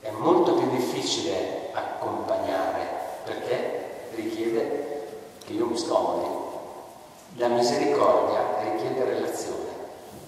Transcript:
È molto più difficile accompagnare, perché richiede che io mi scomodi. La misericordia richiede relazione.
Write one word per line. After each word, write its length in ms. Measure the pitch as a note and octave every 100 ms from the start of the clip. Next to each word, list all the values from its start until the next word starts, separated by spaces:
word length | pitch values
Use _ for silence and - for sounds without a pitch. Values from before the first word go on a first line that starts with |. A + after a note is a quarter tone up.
È 100 | A2
molto 440 | G#2+ D#3 F3+ F3
più 160 | - C3
difficile 1000 | B2+ - C3 - - - F#2+ - - -
accompagnare, 1160 | - - - - - - - G2 - - - - - - -
perché 840 | - - - B2 - - - - -
richiede 920 | A2 A2 A2+ A2+ A2+ - - - - - - - -
che 80 | -
io 140 | G#2+ A#2
mi 120 | A2+
scomodi. 500 | A2+ A2+ - - - - - - - - - - - - - -
La 120 | A#2+
misericordia 920 | C3+ B2 C#3+ - - - - - - - -
richiede 420 | A#2+ A#2 - B2+
relazione. 640 | B2 - - - - - - - - - - -